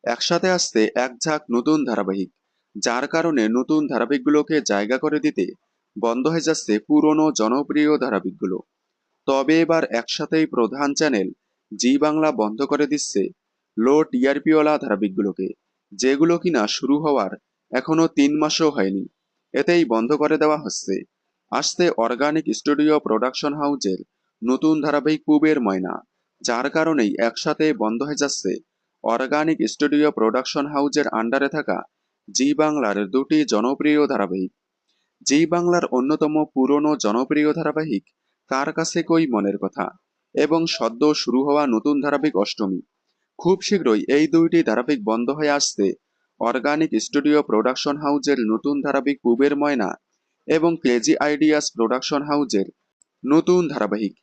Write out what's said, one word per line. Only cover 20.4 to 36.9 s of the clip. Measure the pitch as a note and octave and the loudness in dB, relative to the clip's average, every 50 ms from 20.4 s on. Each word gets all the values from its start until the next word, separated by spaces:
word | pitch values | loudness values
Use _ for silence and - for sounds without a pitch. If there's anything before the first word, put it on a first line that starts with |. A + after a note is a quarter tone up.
| C#3+ D3+ D3+ D3+ | 2 0 0 0
হচ্ছে। | D3 G2+ - - - - F#2+ - - _ _ _ _ _ _ _ _ _ | -4 -8 -10 -8 -6 -6 -6 -6 -6 _ _ _ _ _ _ _ _ _
আসছে | G#2+ B2+ D3+ - - - F3 E3+ - - | -6 -4 -4 -4 0 0 0 0 2 0
অর্গানিক | A#2 A2+ B2 A#2 C#3 D3 D#3 D#3+ D3+ - A2 | 0 -2 0 0 -2 0 0 -2 -2 -2 -6
স্টুডিও | - - D3 D3 C#3 D3+ D3+ D3+ D3 | -4 -2 -2 0 2 4 4 4 2
প্রোডাকশন | - - G#2+ A2 A#2+ B2+ B2+ - - D3 C#3+ | 2 0 0 0 0 -2 -4 -4 -6 -6 -4
হাউজের | D3+ D3 C#3+ C#3+ C3 - G2+ F#2+ F2+ - _ _ _ _ _ _ _ | -2 -2 -2 -2 -2 -2 -4 -4 -4 -8 _ _ _ _ _ _ _
নতুন | A2+ A#2+ C3 B2+ - D#3 D#3 D#3 | -2 -2 0 2 2 2 2 2
ধারাবাহিক | C#3+ D3+ C#3+ D3 B2+ D3+ D#3 D3+ _ | 0 0 0 0 0 0 -2 -2 _
পুবের | - D3+ D3 D3+ D#3 D#3 C#3+ | 2 4 4 4 4 2 2
ময়না, | A#2 G2+ F#2+ F#2 F#2 F2+ E2+ - - _ _ _ _ _ _ _ | 0 0 0 -2 -4 -6 -8 -10 -12 _ _ _ _ _ _ _
যার | - - A#2+ A#2 B2+ C#3 | -4 -2 -2 -2 -2 -2
কারণেই | - E3 D#3 E3 D#3+ C#3+ A2+ G2+ - - | 0 0 2 2 2 2 2 0 0 0
একসাথে | A2+ A#2 - - - D#3 D3+ - D#3 D#3 C#3+ | -2 -2 -2 -4 -4 -4 0 2 2 0 2
বন্ধ | G#2 G#2 A2 A2+ A#2 | 0 -2 -2 -2 -4
হয়ে | C3+ D3 D3 - | -4 -6 -2 -4
যাচ্ছে | D3 C#3 - - - F#2+ - - _ _ _ _ _ _ _ _ - | -2 -4 -4 -4 -4 -4 -6 -6 _ _ _ _ _ _ _ _ -2
অর্গানিক | G#2+ A2+ A#2+ C3 B2 C#3+ D3+ D#3 D#3+ D#3+ - A2+ A2 | -2 0 0 -2 -2 0 0 0 0 0 -2 -2 -4
স্টুডিও | - _ D3+ C#3+ D3 D3 D3+ D3+ | -2 _ 0 2 2 2 2 2
প্রোডাকশন | C#3+ - A2 A2 A2 B2 C3 - - D#3 C#3+ | 2 2 0 2 2 0 -4 -2 -4 -4 -4
হাউজের | D3 D3+ C#3+ C#3+ C#3+ - D3+ C#3+ - | -2 -2 -2 -2 0 0 0 -2 0
আন্ডারে | - A2 A2+ A#2 B2+ C3+ C#3 C#3 | -2 -2 -2 0 0 0 0 0
থাকা | D3 D3+ C#3+ - F#2 F2 - _ _ _ _ _ _ _ _ - | -2 -4 -4 -2 -4 -4 -6 _ _ _ _ _ _ _ _ -10
জি | G2 - B2+ C#3+ D3 | -4 -2 0 0 2
বাংলার | C#3 D#3 D3+ D3+ D3 B2 G#2 G2 G2+ G#2 F#2 | 2 0 0 0 0 -2 0 0 -2 -4 -2
দুটি | G2 C3 C3+ - D#3+ D#3 D3 - | -2 -2 0 2 0 0 2 2
জনপ্রিয় | A#2 G#2 A2 B2 C#3 - D3 D3 D3+ D3 D3 | 0 0 0 0 -2 0 0 2 2 2 2
ধারাবাহিক। | B2+ B2+ G#2 G2+ F2+ F#2 F#2+ F#2 - _ _ _ _ _ _ _ _ _ _ _ _ _ _ - | 0 0 -2 -2 -2 -2 -6 -6 -8 _ _ _ _ _ _ _ _ _ _ _ _ _ _ -4
জি | - C3+ D3 E3 | 0 2 2 2
বাংলার | D#3 F3 F3 F3 F3 F3 F3 - - | 2 0 0 2 2 2 2 0 0
অন্যতম | - B2+ B2+ C#3 D#3 D3 D#3 D3 D#3 D#3 D3+ D3+ | -2 -2 0 0 0 0 0 0 0 0 -2 0
পুরনো | _ C3+ C3 C3 C#3+ D3 D3+ D3+ | _ 0 2 2 2 2 2 0